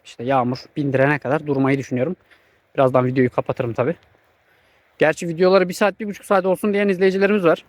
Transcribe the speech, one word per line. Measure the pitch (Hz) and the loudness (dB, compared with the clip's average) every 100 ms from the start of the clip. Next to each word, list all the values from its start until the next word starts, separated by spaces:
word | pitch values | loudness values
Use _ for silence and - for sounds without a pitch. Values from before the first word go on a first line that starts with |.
| - | -20
işte | - | -10
yağmur | 120 135 123 131 - - | -2 0 0 -4 -8 -6
bindirene | 139 131 135 147 | -2 2 2 0
kadar | 127 151 151 | -2 -4 -2
durmayı | 135 135 139 | -2 0 0
düşünüyorum. | 131 123 139 185 _ _ _ _ _ - | -2 -4 -4 -6 _ _ _ _ _ 0
Birazdan | 131 127 127 | 2 2 0
videoyu | 131 123 | 2 0
kapatırım | - - - 120 | 0 -4 -6 -6
tabii. | 113 127 175 _ _ _ _ _ _ _ _ _ _ | -4 -4 -4 _ _ _ _ _ _ _ _ _ _
Gerçi | 156 160 170 | 0 0 -6
videoları | 160 185 190 180 | 0 2 4 2
bir | |
saat, | 180 208 190 | 0 -2 -2
bir | 208 | -10
buçuk | 190 - | -12 -2
saat | 202 185 | 0 2
olsun | 180 214 | -2 0
diyen | 202 202 | 0 0
izleyicilerimiz | 180 190 190 196 208 | 2 0 2 0 2
var. | 170 175 | 2 0